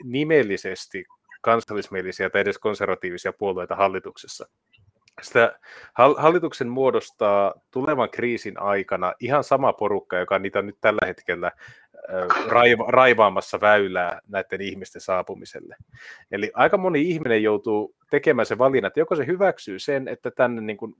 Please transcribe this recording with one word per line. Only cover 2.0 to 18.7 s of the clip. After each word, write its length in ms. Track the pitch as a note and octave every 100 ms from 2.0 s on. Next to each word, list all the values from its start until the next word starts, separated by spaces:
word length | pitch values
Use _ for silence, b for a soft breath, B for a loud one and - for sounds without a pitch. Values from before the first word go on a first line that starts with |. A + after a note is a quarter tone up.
| F#2 - F#2+
tai 100 | G2
edes 180 | G2+ F#2+
konservatiivisia 720 | G#2+ G2+ G2 F#2 F#2 F2 F#2+
puolueita 440 | - G2+ F2+ F2+ E2+
hallituksessa. 720 | G2 F#2+ F#2+ - - - - _ _ _ _ _ _ -
Sitä 360 | - B2 A2+ - b b b
hal-, 200 | - C3 C#3+
hallituksen 500 | D3+ F3 E3 - A#2+
muodostaa 880 | B2+ C3 A2+ - - G#2+ G2+ G2 - _
tulevan 400 | B2+ C#3+ C#3+ A2
kriisin 500 | - A#2+ A2+ G#2+ F#2
aikana 520 | G2+ G2+ F#2+ F#2 F2+ -
ihan 240 | A#2+ C#3+
sama 280 | B2+ C3+ C3
porukka, 460 | - G#2 G2+ - F2+
joka 200 | F2+ F#2+
niitä 200 | F#2+ G2+
on 80 | G2+
nyt 120 | -
tällä 260 | A2 G#2+ F2+
hetkellä, 460 | F2+ - F2 F2 - b b b
ö, 320 | - - F#2 F2+ - A2+
raiva-, 360 | A2+ A#2+ A2+ A2
raivaamassa 720 | B2 C3 A2+ G#2 F#2 - G2
väylää 600 | G#2 G#2 G2 F#2 F2 E2 -
näiden 320 | G2+ F#2 F#2+
ihmisten 400 | G2 F#2+ F#2 F2
saapumiselle. 760 | - F#2 F2 G2 F2 - - - - B B B _
Eli 200 | G2+ G#2
aika 220 | - D3+ G3
moni 260 | F#3 D#3
ihminen 400 | E3+ D#3+ B2+ A2
joutuu 540 | G#2+ G#2 A#2 G#2+ G#2+ _ _
tekemään 360 | C#3+ D3 B2+ G#2+
sen 120 | G#2+
valinnan, 300 | C3